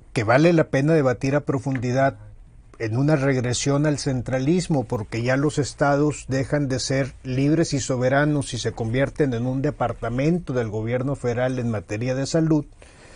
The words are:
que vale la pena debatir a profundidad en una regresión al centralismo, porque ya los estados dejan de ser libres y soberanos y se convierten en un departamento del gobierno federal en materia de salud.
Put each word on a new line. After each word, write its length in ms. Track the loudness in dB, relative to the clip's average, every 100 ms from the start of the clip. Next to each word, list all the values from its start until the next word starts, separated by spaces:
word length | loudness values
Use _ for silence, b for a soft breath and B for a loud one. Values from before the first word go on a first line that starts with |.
| -4
que 120 | -2
vale 280 | 4 6 6
la 120 | 4
pena 300 | 2 2 4
debatir 420 | 4 2 0 0 0
a 80 |
profundidad 720 | 0 -4 -2 -2 0 2 2 0 -12 -20 -20 -20 -20 -10
en 160 | -4 0
una 180 | 2
regresión 720 | 2 2 0 0 -2 0 2 2
al 120 | 0
centralismo, 840 | -2 -4 -2 -2 2 0 0 -2
porque 400 | -2 -4 -4 -4
ya 140 | 0 2
los 220 | 2 0
estados 640 | -2 0 2 2 2 -2 -4
dejan 380 | -4 -2 -2 -2
de 140 | -2
ser 340 | -2 -2 -2 -6
libres 500 | -6 0 2 2 2
y 60 | -2
soberanos 720 | -2 0 2 4 2 0 -2
y 60 | -6
se 140 | -6
convierten 600 | -4 -2 0 0 0 0
en 140 | 0 -2
un 160 | -2
departamento 920 | -2 -2 -4 -4 -4 -2 0 0 -2
del 160 | -2 -2
gobierno 460 | -2 -2 -2 -2
federal 460 | -4 -2 0 -2 -2
en 100 | -2
materia 460 | -4 -4 -4 -4 -2
de 100 | -2
salud. 400 | 0 2 2 -2 -12 b b b